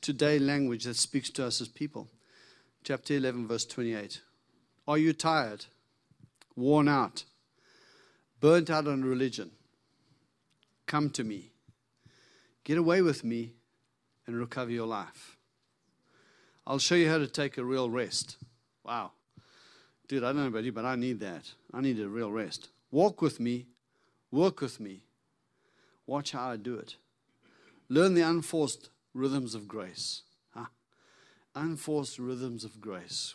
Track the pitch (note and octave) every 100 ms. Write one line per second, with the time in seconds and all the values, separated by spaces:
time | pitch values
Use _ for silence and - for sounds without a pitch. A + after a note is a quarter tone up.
0 | - C3+ D3 D3+ C#3 C#3+ C3+ A2+ A#2+ A#2
1 | - C#3 - - B2 - A#2+ - D3 A2+
2 | G#2+ _ _ - - _ _ _ - C3
3 | - C#3+ C3 B2 A2 A2+ - - A#2 A2
4 | G2+ - - _ _ _ _ _ - D3+
5 | D#3+ D#3 D#3+ D#3+ A#2 G#2 - _ _ _
6 | _ _ - _ _ - B2+ D3+ D3 C#3
7 | G#2 - - _ _ _ _ _ _ _
8 | _ _ _ _ D3 E3+ D#3+ D#3 D3+ C#3
9 | C3 B2+ C3+ A2+ A#2 - _ _ _ _
10 | _ _ _ _ _ _ _ _ - D3+
11 | D3 C#3+ A2 G2 - _ _ _ _ _
12 | _ _ _ _ _ _ - D#3 E3 F#3
13 | F3 C#3 A#2 A#2 A#2 - _ _ _ _
14 | _ _ - A#2 A#2+ C3+ A#2+ A#2 A2+ G#2+
15 | - - - - _ _ _ _ _ _
16 | _ _ _ _ _ _ - C3+ - F3
17 | D#3+ D#3+ C#3 - C#3 - B2 C3 B2 A#2+
18 | A2+ - - - - _ _ _ - A#2
19 | F#2+ _ _ - - - - - _ _
20 | - C3+ A#2+ C#3+ C#3 A2 A#2+ A2 A#2+ B2+
21 | B2+ A2+ G2+ E2 - - - B2+ C3+ A2+
22 | G2+ A2 A2 A2 G2+ - - _ _ C#3
23 | G3+ - D#3 - A#2+ B2 A#2+ _ _ _
24 | _ _ _ C3 F#3 F#3 C3+ - G#2 F#2+
25 | _ _ _ _ _ _ _ _ _ _
26 | - C#3 C#3 C3+ B2+ A#2 A2 A2+ - -
27 | _ _ _ _ _ _ _ _ - C3+
28 | F#3+ F3 E3 E3+ D#3 E3 C#3 - - _
29 | _ B2+ C3+ C3+ B2 A2 G#2 G#2+ F#2 E2
30 | - - - _ _ - A2 _ _ _
31 | _ _ _ _ _ C#3 D#3 D#3 - D3+
32 | C3+ - B2 B2 B2+ A#2 A2 A2 G#2+ F#2
33 | F2 - -